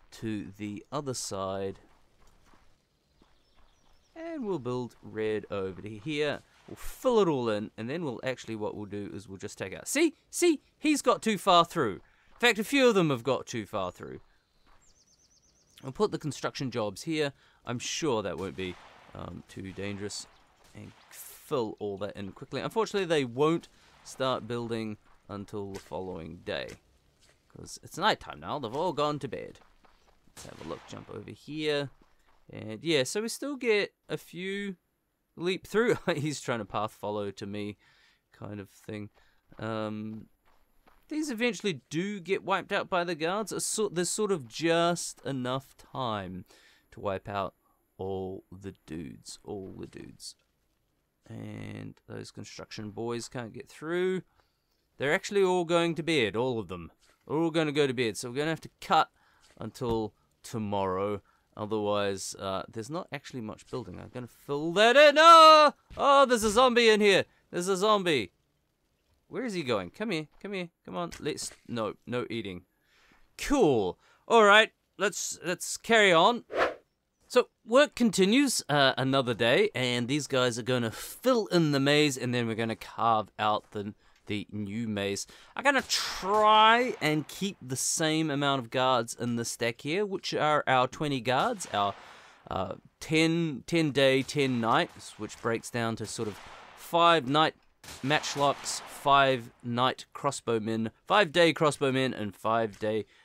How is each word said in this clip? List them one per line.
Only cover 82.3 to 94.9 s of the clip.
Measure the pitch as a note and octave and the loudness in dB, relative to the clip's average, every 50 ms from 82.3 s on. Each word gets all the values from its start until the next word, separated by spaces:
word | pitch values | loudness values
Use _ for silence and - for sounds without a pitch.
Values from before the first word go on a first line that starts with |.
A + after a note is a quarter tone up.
| B2 | -2
then | B2 A#2 | -2 -2
we're | A2+ A2 | -2 -2
gonna | A2 A2+ A2+ G#2+ | -2 -4 -4 -4
carve | - - - - - A2 A#2 A#2 A2 G2 - _ - | -8 -10 -12 -4 0 2 2 2 2 0 -4 _ -2
out | G#2+ G#2+ G#2+ G#2 - - | 0 0 0 0 -4 -8
the, | - G#2 G2+ G#2 - _ _ _ _ _ _ | -10 -10 -8 -10 -12 _ _ _ _ _ _
the | - G#2+ G#2 - - | -6 -6 -6 -6 -8
new | - G#2 G#2 G2 G#2 A#2 A#2+ A2 | -8 -8 -8 -6 -6 -6 -6 -4
maze. | G#2 G2+ G2+ G2 G2+ - - - - - - - - | -4 -2 -2 -2 -4 -6 -8 -12 -16 -20 -20 -16 -8
I'm | - - | -2 0
gonna | C#4+ C#4 B3+ - | 2 2 2 0
try | - - - - - - - F#3 F#3+ G#3 G#3+ G#3+ G#3+ G#3+ G#3+ G#3+ A3 A#3 A#3+ B3+ A#3 - - | -2 -2 -4 -4 -4 -6 -6 -2 0 2 4 6 8 8 8 8 8 6 6 2 0 -2 -2
and | - D#3 D3+ D#3 C#3 | 0 0 0 0 -2
keep | - - - F#3 G3+ - - | -6 -8 -6 -6 -6 -6 -8
the | - B2+ C3 | -10 -8 -6
same | - - - - - D#3+ D#3 D#3 D#3+ D#3+ D3+ | -4 -2 -2 -2 0 0 0 0 0 0 -2
amount | C#3 C#3+ C#3+ C#3+ C#3 C3+ | -2 0 0 0 0 -2
of | A#2 A2+ | -2 -2
guards | - C3 B2+ C3 C3 A#2 A#2 - - | 0 2 2 4 4 2 0 -2 -6
in | - A#2+ A#2+ A#2 | -6 -4 -4 -2
the | A#2 A#2 | -2 -4
stack | - - - A#2 A#2 A#2 - | -6 -4 -2 -2 -2 -4 -4
here, | - C#3+ E3 G3+ G#3+ | -6 -4 -4 -2 -4
which | F#3+ F#3+ D3 - - D#3 | -4 -6 -6 -6 -4 -2
are | G#2+ C#3+ D3+ D3+ C#3+ - | 0 2 2 2 2 2
our | - C3 B2+ C3 - | 4 4 4 4 2
twenty | - - D#3 D3 C#3 B2+ | -2 -4 -4 -4 -4 -2
guards, | G#2+ B2 B2+ C#3+ F#3+ B3 A#3+ F#3 - - G#2+ | 0 0 0 2 2 0 -2 -4 -6 -4 0
our, | G2+ G2+ G2 - - - - - - - - - _ - - | 0 0 0 -2 -6 -14 -20 -20 -20 -20 -20 -20 _ -10 -8
uh, | - F#3+ F#3+ - - - - _ _ - | -6 -4 -4 -6 -8 -12 -16 _ _ -14
ten, | - - D#3+ D#3 E3 D#3+ E3 E3+ E3 D#3 C3+ - - | -4 0 2 2 4 4 2 0 -2 -2 -6 -8 -6
ten | - E3+ E3 D#3+ D3 | -2 0 0 0 2
day, | A#2 C#3 C3+ C3+ C3+ C3+ B2+ | 2 4 4 4 4 2 0
ten | - - D3 C#3 C3 B2+ A#2 | -2 -2 -2 0 0 0 0
nights, | A2+ A2+ B2+ D#3+ F3 - | 2 2 2 2 2 -2